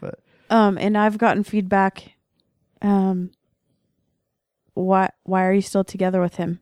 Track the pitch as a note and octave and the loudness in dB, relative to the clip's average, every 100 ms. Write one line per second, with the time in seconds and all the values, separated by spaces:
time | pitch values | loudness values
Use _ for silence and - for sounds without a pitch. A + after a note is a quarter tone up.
0 | - - _ _ - A3+ G#3 F#3+ G3+ G#3+ | -16 -16 _ _ -2 2 2 2 0 0
1 | G#3+ G#3+ A#3 G3+ G3+ G#3 F#3+ G3 F#3+ - | 0 2 0 0 -2 -4 0 0 0 -2
2 | - _ _ _ _ _ _ _ G3+ G3 | -14 _ _ _ _ _ _ _ 0 2
3 | F#3+ F#3 F3+ - _ _ _ _ _ _ | 2 -2 -6 -12 _ _ _ _ _ _
4 | _ _ _ _ _ _ _ - F#3 F#3+ | _ _ _ _ _ _ _ -6 0 2
5 | F#3+ - - F#3 F#3 G3 F#3+ G3 F#3+ F#3 | 0 -4 -4 0 2 2 0 -2 -2 -2
6 | F#3 F#3 F3 - E3+ F3 | -2 0 0 -2 -6 -8